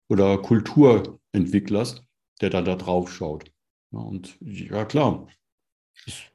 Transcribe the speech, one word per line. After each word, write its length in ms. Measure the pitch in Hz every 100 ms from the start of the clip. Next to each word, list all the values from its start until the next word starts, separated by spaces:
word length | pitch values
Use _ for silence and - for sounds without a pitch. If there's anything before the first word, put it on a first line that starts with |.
| -
oder 300 | 101 98 98
Kulturentwicklers, 1700 | - 113 - 147 139 107 - - _ 104 87 98 - 104 123 - _ _ _ -
der 100 | 98
dann 140 | 92
da 120 | 90 92
drauf 360 | 92 90 90
schaut. 380 | - 82 78 - _ _ _ _
Ja, 60 | 110
und 360 | 110 98 - -
ja, 440 | - 95 - 104
klar. 420 | 110 147 127 73 - _ _ _ _ _ _ _ -
Ich, 240 | - -